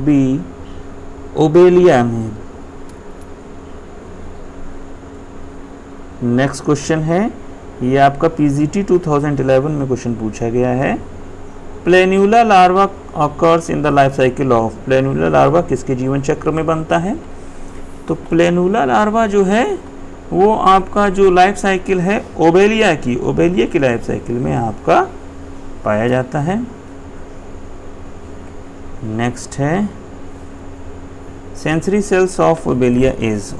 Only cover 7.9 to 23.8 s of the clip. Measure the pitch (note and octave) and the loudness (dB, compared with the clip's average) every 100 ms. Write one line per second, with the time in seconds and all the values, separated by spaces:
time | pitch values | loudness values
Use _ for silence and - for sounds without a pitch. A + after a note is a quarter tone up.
7.9 | C3+ C#3 C#3 E3 E3 D3 C#3+ D3+ G3 G3 | 4 4 4 0 2 2 2 0 0 2
8.9 | F3+ D#3+ C#3+ D3+ C#3 C3+ C3 D3+ D3 C3+ | 2 2 0 0 0 2 2 2 -2 -2
9.9 | A#2+ A#2+ A2 A2 - A#2 A#2+ B2 B2 E3 | -2 -2 -4 -4 -4 -2 0 0 0 0
10.9 | B3 - - - - - - - - - | -2 -8 -14 -14 -14 -16 -14 -14 -6 4
11.9 | F3+ F#3 F#3+ G3 A3+ A3+ F#3+ F3+ F#3 G3 | 4 6 4 4 6 6 8 6 6 2
12.9 | - - E3+ D3 D3 E3 E3 E3 D#3 D3 | 0 -10 -2 -2 2 4 4 2 -2 2
13.9 | C#3+ C3+ C#3 C3 B2+ C3+ A#2 A2+ - - | 4 4 4 2 2 2 2 2 -4 0
14.9 | C3 C3+ C#3+ D#3+ D3 C#3 E3 F3 B2+ - | 2 2 0 2 4 4 4 2 -2 -2
15.9 | B2+ C3 C#3 C3+ D3+ D#3 D#3 D#3 D#3+ D#3+ | -2 0 0 0 -2 -2 -2 0 -2 0
16.9 | E3+ F3+ D#4 - - - - - - - | 0 0 -4 -8 -14 -14 -14 -12 -12 -14
17.9 | - - D#3+ - E3+ F3 F3 F#3 A3 C4 | -10 -6 -6 0 2 4 4 2 2 2
18.9 | A3+ G#3+ A3+ A3 G3+ F#3 G#3+ G#4 F#4+ - | 2 2 2 2 2 4 2 2 -2 -8
19.9 | - - - - E3+ G3+ A3 F#3+ F#3+ F#3+ | -14 -14 -14 -4 4 4 4 4 4 4
20.9 | G#3 G3+ F#3 G3 F3+ F#3 G3+ G3 F#3+ F#3 | 0 2 4 6 6 6 4 0 0 0
21.9 | F#3 F3 G#3+ - - E3 F3 G#3 A3 G#3 | 0 2 0 -4 2 4 6 6 4 2
22.9 | D3 B2+ B2 - C#3 E3+ F#3+ - E3 | 2 0 -2 0 2 2 2 2 2